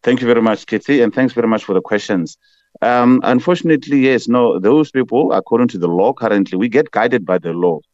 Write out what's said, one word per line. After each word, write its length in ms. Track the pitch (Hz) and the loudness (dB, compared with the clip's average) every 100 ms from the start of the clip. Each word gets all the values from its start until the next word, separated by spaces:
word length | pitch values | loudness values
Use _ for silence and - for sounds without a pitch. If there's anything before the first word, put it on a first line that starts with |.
Thank 180 | - 127 | 0 0
you 80 | 120 | 2
very 140 | 117 | 2
much, 240 | 113 107 - | 2 -2 -4
Kathy, 360 | 107 - 139 | -6 0 0
and 120 | 113 | 0
thanks 200 | 131 131 | 0 -2
very 140 | 120 113 | 0 -2
much 160 | 110 | -2
for 100 | - | -2
the 60 | 92 | -4
questions. 580 | - 104 - 95 80 - _ _ _ - | -2 -4 -2 -4 -4 -12 _ _ _ -6
Um, 400 | 117 123 120 127 | -2 2 4 2
unfortunately, 760 | - 123 180 180 170 151 143 139 | 2 0 0 -2 0 0 0 0
yes, 280 | 131 123 113 | 2 0 0
no, 320 | 123 120 90 | 0 2 2
those 320 | 98 147 151 | 2 2 2
people, 400 | 135 120 120 160 | -2 -2 -2 0
according 380 | 95 - 117 120 | -2 -2 0 0
to 80 | 92 | -2
the 100 | 85 | -2
law 240 | 87 107 | 0 0
currently, 460 | 135 113 104 95 92 | 0 -2 0 -2 -2
we 100 | 120 | 0
get 240 | 123 - | 0 -2
guided 340 | 104 120 123 90 | -2 -2 -2 -2
by 120 | 90 | -4
the 160 | 82 | -4
law. 260 | 85 90 80 _ | -2 -2 -2 _